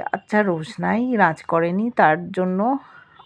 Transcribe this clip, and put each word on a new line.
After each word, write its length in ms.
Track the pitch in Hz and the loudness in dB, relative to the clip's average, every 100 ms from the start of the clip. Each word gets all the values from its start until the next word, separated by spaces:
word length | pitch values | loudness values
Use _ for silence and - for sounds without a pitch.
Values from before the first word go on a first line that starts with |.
| - | -4
"আচ্ছা 260 | 202 - 208 | -8 -2 0
রোশনাই 600 | 208 165 160 220 175 202 247 240 | 2 -2 -6 -6 -2 -2 0 2
নাচ 220 | 175 160 | 2 2
করেনি, 440 | - 165 170 185 226 240 | -2 0 0 0 -2 2
তার 200 | 175 160 175 | 4 2 -2
জন্য 280 | 185 185 185 220 277 - - _ _ | -4 -2 0 -2 -2 -6 -20 _ _